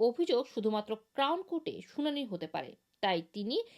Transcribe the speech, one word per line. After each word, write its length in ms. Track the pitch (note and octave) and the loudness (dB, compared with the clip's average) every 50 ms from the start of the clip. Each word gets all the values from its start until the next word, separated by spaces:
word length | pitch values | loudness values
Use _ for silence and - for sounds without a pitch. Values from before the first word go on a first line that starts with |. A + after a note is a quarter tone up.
অভিযোগ 420 | A3 B3 A#3+ - E4+ E4+ C4+ A#3+ D4 | 2 2 2 2 2 2 2 2 0
শুধুমাত্র 460 | - - A#3 G#3 G#3+ G#3+ G#3+ G#3+ - A3 G#3+ - _ | -2 -2 -2 0 0 0 0 -2 -4 -6 -8 -8 _
ক্রাউন 280 | - - C4+ C#4+ E4 F4+ | -2 0 2 2 2 0
কোর্টে 320 | F#4+ - F4 E4 D#4+ - - - | -2 -4 -6 -4 -4 -6 -8 -8
শুনানি 400 | - - - - D4 D4+ C#4+ C#4+ C#4 | -10 -10 -4 -2 -2 0 0 -2 -4
হতে 240 | A3 F#3+ E3 D#3+ D#3 | -4 -6 -6 -6 -6
পারে, 220 | - D#3 C3+ - - - _ _ _ _ | -6 -6 -6 -8 -12 -18 _ _ _ _
তাই 180 | - G3 F#3 E3+ E3 - | 2 2 2 2 0 -4
তিনি 240 | - G#3 G3+ G#3+ C4+ G#4+ A#4 - - | -6 -6 -4 -2 -2 -2 -2 -4 -8